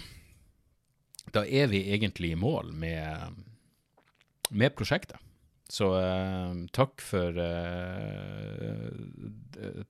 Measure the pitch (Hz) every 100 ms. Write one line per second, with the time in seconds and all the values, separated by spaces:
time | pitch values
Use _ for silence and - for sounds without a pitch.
0 | - - - - - _ _ _ _ _
1 | _ - - 110 104 135 139 98 95 104
2 | 104 - 85 82 117 160 80 78 82 80
3 | 78 78 85 - - - _ _ _ _
4 | _ _ _ _ - 101 135 - 110 165
5 | - - - _ _ _ - - 98 92
6 | 92 92 95 92 90 87 87 - 135 -
7 | - 95 87 85 85 85 87 87 90 92
8 | 104 101 - 50 52 52 53 53 55 -
9 | 50 - 110 107 - - 101 -